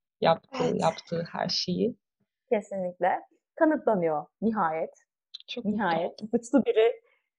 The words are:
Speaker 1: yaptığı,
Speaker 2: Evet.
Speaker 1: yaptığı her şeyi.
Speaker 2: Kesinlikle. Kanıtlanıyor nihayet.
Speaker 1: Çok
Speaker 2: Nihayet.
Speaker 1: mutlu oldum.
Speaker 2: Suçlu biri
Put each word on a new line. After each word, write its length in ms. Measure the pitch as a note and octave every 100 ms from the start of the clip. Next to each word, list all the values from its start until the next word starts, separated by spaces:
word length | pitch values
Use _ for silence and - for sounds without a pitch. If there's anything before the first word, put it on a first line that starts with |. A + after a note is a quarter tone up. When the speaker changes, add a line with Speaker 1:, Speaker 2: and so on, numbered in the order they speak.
| _ -
Speaker 1:
yaptığı, 420 | E3 E3 - C4+
Speaker 2:
Evet. 180 | E3 F#3
Speaker 1:
yaptığı 420 | E3 - - E3+ E3+
her 180 | - -
şeyi. 460 | E3+ - F3+ G#3 B3 _ _ _ _ -
Speaker 2:
Kesinlikle. 720 | G#3+ G3+ G3 F3+ F3 F3 D#4+ - _ _ -
Kanıtlanıyor 680 | D#4 D4+ - G#3 E3 D3+ - -
nihayet. 520 | G#3 G#3+ E3+ D#3+ E3+ - _ _ _ - -
Speaker 1:
Çok 180 | - F3
Speaker 2:
Nihayet. 460 | G#3+ F#3+ E3 -
Speaker 1:
mutlu 140 | - G#3+
oldum. 120 | A#3
Speaker 2:
Suçlu 220 | A#3 C#4 A#3+
biri 360 | A3 A3+ - _ _ _